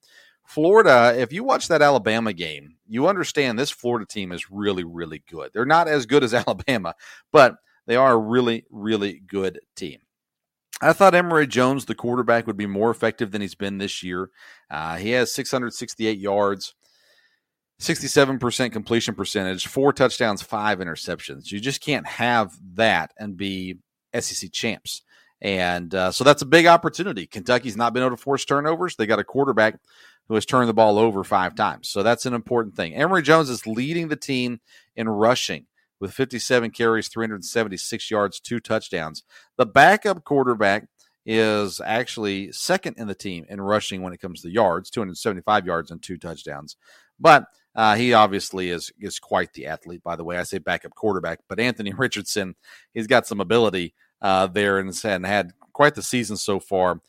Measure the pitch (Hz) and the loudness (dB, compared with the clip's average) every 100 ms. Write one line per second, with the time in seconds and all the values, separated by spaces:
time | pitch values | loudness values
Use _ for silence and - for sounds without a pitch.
0 | _ _ _ _ _ 151 165 220 185 123 | _ _ _ _ _ 0 6 6 8 8
1 | 120 120 117 175 262 - - 160 147 131 | 8 4 -2 -4 -2 -2 0 4 6 4
2 | 104 113 110 85 80 71 73 _ 101 113 | 2 0 -2 -6 -8 -10 -16 _ _ 0
3 | 165 190 143 151 131 110 147 - 123 120 | 0 0 -2 -2 0 -2 -4 -4 -4 -4
4 | 98 107 92 85 - 98 101 92 85 85 | -4 -10 -8 -10 -10 -4 -2 -2 -6 -10
5 | 82 78 - 80 67 104 127 165 160 147 | -10 -12 -14 -14 -8 -4 2 4 4 0
6 | 110 143 123 117 - 98 - 117 85 - | 4 4 4 2 0 -4 -2 -2 -4 -12
7 | - - _ 151 123 80 _ _ - 120 | -18 -20 _ 8 8 4 _ _ 0 4
8 | 135 117 110 123 120 113 - 104 107 107 | 6 4 2 2 2 -2 -8 -10 -2 -2
9 | 101 82 95 98 95 87 - - 82 - | -2 -8 -8 -4 -4 -6 -16 -14 -14 -14
10 | _ _ _ _ _ _ _ - 147 - | _ _ _ _ _ _ _ -2 0 6
11 | 196 175 175 160 135 117 127 139 113 113 | 6 6 2 0 2 2 2 0 -6 -6
12 | 120 123 113 117 110 98 101 98 113 110 | -2 0 2 2 0 -6 -4 0 0 0
13 | 113 - 107 104 98 - 98 98 98 - | -2 -2 -6 -4 -6 -6 -8 -6 -8 -8
14 | 92 90 95 _ - - _ 76 80 85 | -8 -8 -8 _ -20 -20 _ -8 -8 -6
15 | 104 127 113 - 120 131 117 - 117 - | -2 0 0 -4 -4 -4 -4 -8 -14 -4
16 | 110 104 101 101 101 98 - - _ _ | -4 -2 -2 0 0 -2 -8 -16 _ _
17 | _ _ _ _ _ _ _ _ - 165 | _ _ _ _ _ _ _ _ -4 -4
18 | 139 143 135 127 120 - 123 110 101 117 | 0 2 2 2 -4 -2 -2 -4 -2 -2
19 | 117 95 95 104 92 92 - 135 139 139 | -2 -6 -6 -4 -4 -6 -6 0 0 2
20 | 127 - 117 98 - 107 107 92 90 78 | 0 2 -2 -2 -6 -4 -2 -2 -6 -10
21 | 95 82 - 69 - 101 127 139 151 131 | -10 -10 -12 -16 -12 -8 -6 -6 -4 -6
22 | - - 120 120 98 - 95 90 113 87 | -6 -4 0 0 0 -8 -10 0 2 2
23 | 76 - 104 90 98 95 92 90 _ _ | -2 -10 -14 -8 -6 -6 -8 -12 _ _
24 | _ 120 - 107 98 - 117 95 - - | _ -8 -6 -8 -10 -8 -6 -6 -10 -14
25 | - _ _ _ 104 95 90 87 85 92 | -16 _ _ _ -4 -2 -2 -2 -4 -2
26 | 92 - 131 143 131 165 170 170 170 - | -2 2 4 4 6 6 8 6 4 -4
27 | 190 107 80 107 92 123 123 104 117 123 | -6 -8 -10 -8 -2 0 -2 -2 -2 0
28 | 127 120 139 135 - 139 151 165 180 - | -2 -2 -4 -4 -2 -2 -2 -4 -6 -4
29 | 107 104 - 131 139 113 107 - _ _ | 0 0 0 -2 0 2 2 0 _ _
30 | - _ - 110 - 127 117 110 110 104 | -20 _ -4 -4 2 2 4 6 6 6
31 | 113 98 92 98 90 92 101 65 - 101 | 4 2 0 0 0 -2 -4 -4 -6 0
32 | 107 120 131 120 - 120 107 - 82 80 | 0 0 -2 -6 -2 -2 -2 -6 -6 -2
33 | 165 190 143 160 139 117 110 110 139 170 | 0 2 4 4 4 -4 -6 -4 -4 -4
34 | 165 147 - 131 123 117 _ _ _ - | -4 -6 -4 -4 -4 -6 _ _ _ -6
35 | 113 104 113 123 - 80 - _ _ _ | -4 2 4 2 -2 -8 -12 _ _ _
36 | 95 - 131 120 - 123 113 - 117 110 | -10 -4 -4 -4 0 0 0 0 0 0
37 | - 113 113 101 - 117 107 92 - 113 | -2 -6 -6 -8 -4 -4 -2 -6 -10 -10
38 | - 107 101 - - 120 - 110 - 87 | -4 -2 -2 -4 -8 -8 -4 -6 -4 -8
39 | 80 76 - - _ - 117 139 160 214 | -8 -12 -20 -20 _ -2 4 8 8 6
40 | 208 180 - 143 127 110 101 104 - _ | 2 -4 0 2 2 2 2 2 -4 _
41 | _ _ 110 110 110 107 101 - - 113 | _ _ -2 2 2 2 -2 -6 -4 -4
42 | 120 - 101 98 95 - - 190 165 131 | -4 -6 -6 -6 -8 -8 -2 -2 -4 -10
43 | 107 95 101 87 - 98 98 107 - 95 | -10 -10 -10 -12 -12 -8 -2 0 -2 -8
44 | 92 87 92 80 85 104 98 85 - 123 | -10 -12 -14 -14 -4 2 2 2 -4 -8
45 | 95 82 113 92 104 107 90 85 78 85 | -8 -6 -6 -4 0 0 0 -4 -6 -14
46 | - 87 87 80 78 71 76 - _ _ | -14 -14 -12 -14 -14 -14 -16 -20 _ _
47 | _ _ 160 143 - _ _ 113 107 104 | _ _ 6 6 4 _ _ 2 4 4
48 | 123 113 104 98 - 95 90 85 - - | 4 6 6 2 -6 -6 -4 -6 -8 -14
49 | 98 - - 98 85 - 67 78 85 87 | -14 -12 -4 -2 -2 -8 -10 -12 -12 -14
50 | 85 85 82 87 90 95 92 85 - - | -10 -8 -6 -6 -6 -6 -4 -6 -6 -6
51 | 110 92 82 82 _ 95 123 110 101 95 | -4 -2 -4 -8 _ -4 -4 -4 -8 -4
52 | 123 107 - 104 92 - _ - _ 117 | -4 -4 -6 -6 -6 -12 _ -20 _ -10
53 | 110 123 - 101 90 117 107 92 85 - | 2 2 2 -4 0 2 2 0 -6 -12
54 | _ _ 98 95 95 98 101 98 95 85 | _ _ 0 2 2 0 0 0 -2 -6
55 | 110 92 92 101 87 - _ - 147 127 | -4 -4 0 -2 -2 -10 _ 2 2 2
56 | - 127 104 101 - 98 - 95 92 85 | -4 -4 -4 -6 -4 -4 -2 0 0 -2